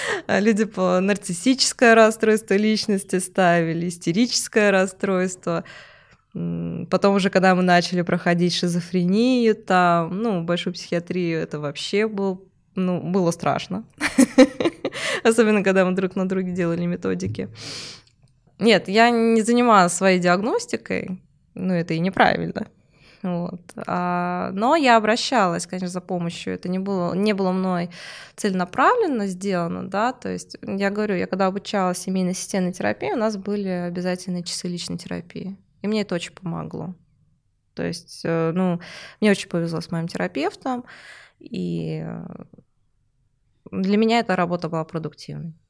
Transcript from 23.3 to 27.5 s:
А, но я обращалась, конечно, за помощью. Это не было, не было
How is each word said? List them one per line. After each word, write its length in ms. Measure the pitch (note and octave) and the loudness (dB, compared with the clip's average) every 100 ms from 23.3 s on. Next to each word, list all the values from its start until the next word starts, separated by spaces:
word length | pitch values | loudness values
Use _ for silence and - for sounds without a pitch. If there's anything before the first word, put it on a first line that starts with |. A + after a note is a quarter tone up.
| F3 F3 F3+ - - | -4 -6 -10 -16 -12
А, 640 | - F3+ F3+ F3+ F3+ F3+ - | -6 -4 -2 -2 -4 -4 -4
но 240 | F#3+ A#3 E4 | -2 2 4
я 200 | C4 A3+ | 6 4
обращалась, 680 | G#3+ A#3+ - B3+ F#3 E3+ - | 4 0 0 2 2 0 -6
конечно, 220 | F#3 F3+ | -8 -6
за 120 | F3+ | -8
помощью. 540 | - F3+ E3+ E3+ F#3+ | -6 -4 -4 -6 -6
Это 140 | F#3 F3+ | -6 -4
не 100 | F#3 | -4
было, 360 | G3 F#3+ F3 | -2 -2 -2
не 180 | E3+ G#3 | 0 0
было 180 | G3 F#3 | 0 0